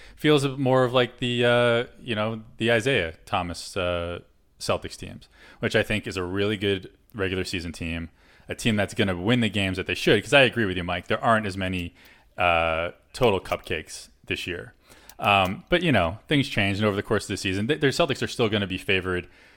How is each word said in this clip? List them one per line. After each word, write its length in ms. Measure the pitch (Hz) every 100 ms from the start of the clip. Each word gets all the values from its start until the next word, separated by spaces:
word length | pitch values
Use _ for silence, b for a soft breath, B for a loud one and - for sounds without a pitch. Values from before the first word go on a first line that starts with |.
| B B
Feels 280 | 151 151 139
more 380 | 131 131 131
of, 80 | 123
like, 280 | 127 120 -
the, 260 | 123 120 120
uh, 480 | 120 120 117 123 -
you 120 | - 107
know, 260 | 107 113 110 -
the 160 | 113
Isaiah 400 | 117 117 127 82 80 -
Thomas, 520 | 98 87 82 - 98
uh, 420 | 87 87 85 87 - _ _ -
Celtics 380 | - 90 - -
teams, 300 | 92 95 - B B B
which 160 | 117 110
I 80 |
think 240 | 101 107 113
is 80 | 95
a 60 |
really 340 | 90 98 101 107
good 320 | 101 98 - _ _
regular 300 | 113 95 95
season 280 | 92 92 85
team, 360 | - 85 82 82 b b b b
a 60 | 90
team 200 | 123 104
that's 160 | 95
gonna 220 | - 101 87
win 260 | 95 123
the 80 | 110
games 280 | 101 95 95
that 100 | 85
they 60 |
should. 280 | 90 - 113
'Cause 100 | -
I 80 | 143
agree 240 | 123 120 101
with 120 | 90
you, 80 | 87
Mike. 220 | 90 -
There 140 | 107
aren't 220 | 135 110 107
as 100 | 95
many, 360 | 92 92 87 b b b b -
uh, 540 | 90 85 82 80 85 - _
total 280 | - 123 95
cupcakes 680 | - - - 82 - - - _ -
this 220 | 90 -
year. 260 | 87 57 _ B B B B
Um, 440 | 110 101 92 104 -
but, 140 | 175
you 80 | 175
know, 280 | 113 82 95 -
things 220 | 147 135
change, 280 | - 98 98
and 100 | 107
over 80 | 101
the 80 |
course 220 | - 104 -
of 20 |
the 80 | 98
season, 300 | 101 95 113
th-, 140 | 156
their 100 | 139
Celtics 320 | - 170 123
are 40 | 113
still 220 | - 110
gonna 180 | 104 98
be 100 | 92
favored 500 | - 95 90 90 85 b b